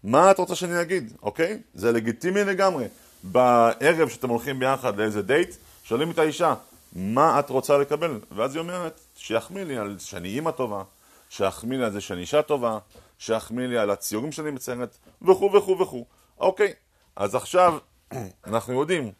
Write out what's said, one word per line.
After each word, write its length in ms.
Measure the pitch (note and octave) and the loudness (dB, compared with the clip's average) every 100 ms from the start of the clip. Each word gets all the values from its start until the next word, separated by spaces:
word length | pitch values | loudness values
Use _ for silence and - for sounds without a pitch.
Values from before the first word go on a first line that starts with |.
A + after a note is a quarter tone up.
מה 280 | G2 C3 F#3 | 4 6 8
את 60 | F#3+ | 6
רוצה 180 | F#3 F3 | 2 -4
שאני 260 | F3+ F3 | -4 -4
אגיד?" 320 | E3+ F#3 A3 - | -2 -4 -4 -10
אוקיי? 380 | G#2 - E3 G#3+ - | -10 -2 -4 -4 -12
זה 180 | - A2 | -2 2
לגיטימי 520 | A#2 A2 A#2 F3 G3 | 2 0 -4 -2 0
לגמרי. 420 | G3 F#3+ G3 E3 A2+ - - _ | 0 2 2 0 -6 -10 -20 _
בערב 840 | F#2 A#2+ B2+ A#2+ A#2 - D3 E3 D3 | 0 4 6 8 6 4 2 4 2
שאתם 200 | - B2+ | 0 -2
הולכים 300 | A#2 B2+ C3+ | -2 -2 -2
ביחד 380 | B2+ C3+ B2 G2+ | 0 0 -2 0
לאיזה 240 | G#2+ G#2 | -2 -2
דייט, 340 | G2 C#3+ F3 - _ _ | 0 2 2 -6 _ _
שואלים 280 | - A#2 E3 | -6 -2 -2
את 80 | E3 | 0
האישה, 340 | D#3 D3+ E3+ A#2+ - _ _ | 0 2 0 0 -6 _ _
"מה 460 | F2 F#2+ A#2+ D#3+ C3+ | -8 -2 4 4 4
את 100 | C#3+ | 0
רוצה 280 | C3 B2+ C#3+ | -2 2 2
לקבל?" 420 | C#3+ D3 E3 A#2 - | 2 -2 -4 -6 -10
ואז 240 | G2 B2+ D3 | -4 -4 -4
היא 60 | |
אומרת, 380 | E3+ F3+ E3 - _ - | -8 -8 -10 -12 _ -20
"שיחמיא 480 | - A2+ - F#3+ | -4 -4 -4 -12
לי 140 | F3+ B2+ | -8 -6
על 180 | G2+ G2 | -8 -10
שאני 280 | - F#2+ F2+ | -12 -10 -8
אימא 240 | A2+ E3 | -4 -4
טובה, 320 | G#3+ B2 G2+ F#2+ _ _ _ _ | -4 -6 -6 -10 _ _ _ _
שיחמיא 480 | - F#2+ - A2+ C3 | -2 -2 -2 -8 -4
לי 60 | |
על 80 | A#2 | -4
זה 100 | G2+ | -4
שאני 200 | - F2+ | -8 -10
אישה 200 | F2+ D3 | 0 0
טובה, 360 | D3 C#3+ A#2+ G#2+ _ - _ _ | 0 -2 -2 -4 _ -20 _ _
שיחמיא 500 | - A2 - A#2 B2+ | -6 -6 -4 -8 -4
לי 100 | A#2+ | -2
על 120 | G#2 | 0
הציורים 420 | G2+ - G#2+ C#3+ | -2 -4 -6 -6
שאני 200 | D3 D3+ | -8 -10
מציירת", 460 | C3+ - B2 A#2+ _ _ _ | -10 -10 -8 -10 _ _ _
וכו' 300 | F3 F#3 G3 | 4 4 6
וכו' 260 | G3 F#3 F#3 | 2 2 -2
וכו'. 260 | F#3 B2 A#2 _ _ _ | -2 -6 -14 _ _ _
אוקיי, 340 | F#3 F#3 G3+ - _ _ _ - | 0 2 -2 -2 _ _ _ -4
אז 200 | G2+ B2+ | -2 -2
עכשיו 420 | - F3+ F3+ D#3 _ _ _ | 0 4 4 4 _ _ _
<clears throat> 400 | C3 G2 _ - | -12 -12 _ -4
אנחנו 260 | A2+ A2+ | -4 -2
יודעים 380 | B2+ D#3 F3+ A#2 | -2 0 -2 -4